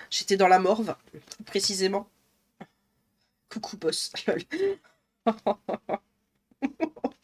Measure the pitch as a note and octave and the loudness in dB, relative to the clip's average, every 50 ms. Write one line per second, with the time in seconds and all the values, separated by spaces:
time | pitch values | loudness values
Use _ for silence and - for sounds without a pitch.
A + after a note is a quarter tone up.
0 | - - - - - - G3+ F#3+ F#3+ F3+ F#3 F#3 F#3 F#3 A3 A3 A3 F3+ C3+ - | -12 -8 -6 -6 -2 0 4 6 8 8 8 8 8 4 2 2 0 -4 -6 -8
1 | _ _ - D3+ - - - - G#3+ - - G3+ G3 - G3+ F#3+ F#3+ F#3 G3 G3+ | _ _ -20 -20 -20 -18 -18 -18 -12 -6 -2 -2 0 0 0 0 0 0 0 -2
2 | G3+ - _ _ _ _ _ _ _ _ _ - - - _ _ _ _ _ _ | -4 -6 _ _ _ _ _ _ _ _ _ -20 -20 -20 _ _ _ _ _ _
3 | _ _ _ _ _ _ _ _ _ _ - A3 - - - - - - D#3 - | _ _ _ _ _ _ _ _ _ _ -14 -12 -12 -12 -10 -4 -2 -2 -2 -2
4 | - - - - - - - - - - D4+ E4+ G4 G4 G4 - _ _ _ _ | -4 -6 -8 -4 -2 -2 -2 -2 -4 -6 -4 -2 0 -2 -2 -4 _ _ _ _
5 | _ _ _ _ _ A3+ A3 A3 - G3+ G#3 - _ - E3+ - - - G3+ - | _ _ _ _ _ -2 -2 0 -2 -4 -4 -4 _ -8 -8 -8 -8 -8 -10 -10
6 | - _ _ _ _ _ _ _ _ _ _ _ C4+ C#4 - - E4 D#4 - - | -10 _ _ _ _ _ _ _ _ _ _ _ -8 -8 -4 -6 -6 -6 -4 -6
7 | - - - _ | -8 -8 -8 _